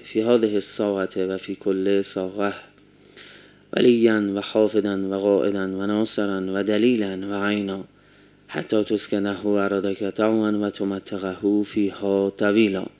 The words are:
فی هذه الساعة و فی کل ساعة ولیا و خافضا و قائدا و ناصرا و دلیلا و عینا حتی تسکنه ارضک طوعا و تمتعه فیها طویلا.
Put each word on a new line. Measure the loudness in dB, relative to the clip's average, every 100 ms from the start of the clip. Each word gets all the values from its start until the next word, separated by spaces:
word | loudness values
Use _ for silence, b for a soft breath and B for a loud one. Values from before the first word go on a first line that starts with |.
فی | -4 -2
هذه | 4 4 4
الساعة | 0 -2 -2 0 0 -2 -2 -4
و | -4
فی | -8 -6
کل | -2 0 2 2
ساعة | 0 -4 -4 -4 -4 -4 -16 _ _ B B B B B B B B
ولیا | 2 4 6 4 4 0 -2
و |
خافضا | -2 2 4 2 0 -2 -2
و | 0
قائدا | 2 4 2 0
و | -4 -4 -2
ناصرا | 0 0 0 0 -2 -2
و | -2
دلیلا | 0 2 2 2 -2 -4 -6
و | -2 -2
عینا | -2 -2 -6 -10 b b b b b b
حتی | -10 -2 0
تسکنه | 0 -2 0 0 -2 -2 0
ارضک | 0 2 0 -2 -4 -4
طوعا | 0 2 2 2 0
و | -2
تمتعه | -2 -4 -4 -6 -6 -6 -2 0 0
فیها | 0 0 -2 -2 0 2 0 0
طویلا. | 2 4 4 0 -6 -12